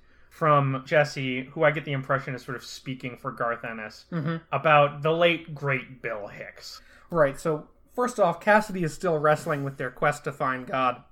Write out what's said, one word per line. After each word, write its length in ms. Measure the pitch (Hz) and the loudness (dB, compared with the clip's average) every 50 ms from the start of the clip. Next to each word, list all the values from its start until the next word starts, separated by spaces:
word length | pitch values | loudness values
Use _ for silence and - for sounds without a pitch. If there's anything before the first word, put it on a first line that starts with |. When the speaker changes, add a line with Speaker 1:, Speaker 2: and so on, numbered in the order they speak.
| _ _ _ _ _ _ | _ _ _ _ _ _
Speaker 1:
from 540 | _ - 165 156 147 143 139 135 135 131 127 | _ -2 2 4 4 4 4 2 0 -4 -4
Jesse, 600 | - 170 151 147 143 - 147 135 131 127 127 131 | 0 2 2 2 2 0 -6 -6 -4 -4 -6 -6
who 180 | 131 - 165 160 | -8 -4 2 2
I 80 | 147 147 | 2 2
get 120 | 160 147 | 2 -4
the 60 | 151 139 | -4 -4
impression 420 | 135 131 - 143 131 135 - 131 | -4 -2 -2 -2 -2 -2 -4 -10
is 60 | 123 - | -10 -10
sort 120 | - 127 | -10 -12
of 60 | 117 - | -12 -12
speaking 520 | - - - - 139 131 127 - 127 120 | -14 -16 -14 -10 -10 -10 -10 -10 -12 -12
for 160 | 117 - 135 117 | -10 -10 -10 -6
Garth 320 | 110 123 117 117 117 - | -4 -2 -2 -4 -4 -6
Ennis, 400 | 120 113 110 107 107 - - - - 175 | -10 -10 -10 -10 -12 -14 -16 -14 -8 -6
Speaker 2:
Mm-hmm. 240 | 165 143 160 165 165 - - - | -4 -4 -4 -4 -6 -8 -6 -4
Speaker 1:
about 500 | 139 139 165 151 147 143 143 147 147 143 | 0 4 6 6 6 6 4 2 -2 -2
the 80 | 160 | 0
late, 420 | 160 165 175 175 170 160 165 - 156 | 2 4 4 4 4 2 -4 -10 -12
great 460 | 143 143 139 135 131 117 - 131 127 | -8 -4 -2 -2 -2 -4 -8 -16 -10
Bill 280 | - 120 113 107 101 104 | -8 -8 -8 -8 -8 -12
Hicks. 520 | - - 104 98 - - - - - - - _ - - _ - | -14 -14 -16 -16 -18 -18 -20 -20 -20 -20 -20 _ -20 -20 _ -4
Speaker 2:
Right, 260 | 175 165 151 135 139 - | 2 4 4 4 2 -2
so 260 | - 170 156 151 - - _ _ _ _ - | -2 -2 -2 -2 -4 -10 _ _ _ _ -4
first 240 | - 247 240 247 - | -2 -2 -2 2 2
off, 200 | 202 170 165 - | 2 2 2 0
Cassidy 440 | - 214 208 214 208 - 180 185 175 | 2 4 4 4 4 2 -4 -4 -4
is 100 | 156 - | -4 -4
still 240 | - - 185 165 151 | -2 -2 0 0 2
wrestling 460 | 147 151 147 143 - 165 156 143 139 | 4 4 2 2 2 -4 -4 -2 -4
with 140 | 139 135 - | -6 -6 -6
their 120 | 143 123 | -8 -8
quest 320 | - - - 147 143 - - | -4 -2 0 0 0 0 -4
to 80 | 151 139 | -8 -6
find 320 | - 147 131 127 127 127 | -2 -2 -2 -2 -4 -6
God. 380 | 123 - 131 131 127 120 - - _ | -4 -2 0 0 0 0 -2 -8 _